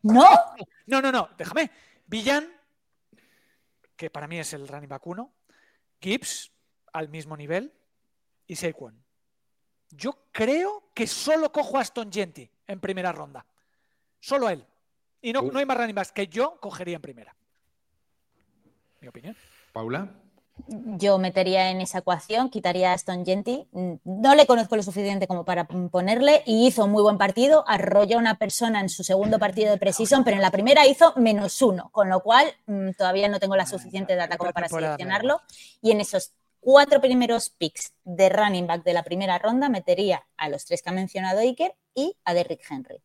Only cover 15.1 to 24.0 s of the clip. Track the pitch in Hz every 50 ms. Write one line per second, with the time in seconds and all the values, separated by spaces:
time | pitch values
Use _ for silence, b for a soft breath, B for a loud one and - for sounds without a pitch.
15.1 | _ _ - 233 226 262 262 277 262 269 277 269 262 247 240 226 202 202 185 -
16.1 | _ - 196 170 151 220 254 311 349 _ - 202 - - 180 175 175 160 139 143
17.1 | 127 117 110 - _ _ _ _ _ _ _ _ _ _ _ _ _ _ _ _
18.1 | _ _ _ _ _ _ _ _ _ _ _ _ _ _ _ _ _ _ 151 123
19.1 | _ 120 120 180 226 b b b b b b b _ 117 113 113 127 160 202 196
20.1 | - _ _ _ _ _ _ _ _ - - - 220 208 247 226 208 170 196 202
21.1 | 196 185 185 185 185 190 185 185 185 185 185 185 185 185 185 - - 185 - 185
22.1 | 180 156 - - 214 226 262 262 - 214 - 180 175 180 185 180 180 175 - -
23.1 | 180 180 180 185 185 202 208 233 247 285 - _ - 180 185 180 165 -